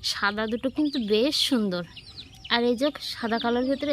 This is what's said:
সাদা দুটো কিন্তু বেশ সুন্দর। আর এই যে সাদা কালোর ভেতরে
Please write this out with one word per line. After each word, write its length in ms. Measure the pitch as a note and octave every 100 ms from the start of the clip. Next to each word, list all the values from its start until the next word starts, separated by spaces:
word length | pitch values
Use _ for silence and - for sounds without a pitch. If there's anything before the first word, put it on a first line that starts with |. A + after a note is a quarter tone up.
| -
সাদা 320 | - G3+ G#3 A3
দুটো 160 | A#3 C4+ B3
কিন্তু 200 | D4+ C#4 G#3
বেশ 240 | G#3+ C4+ D4 -
সুন্দর। 340 | B3 G#3 F3 E3+ - - - - - -
আর 80 | A#3+ A#3+
এই 60 | A#3
যে 60 | C#4+ - -
সাদা 240 | - A#3 A#3
কালোর 220 | A#3+ A#3+ B3+
ভেতরে 220 | C#4 D4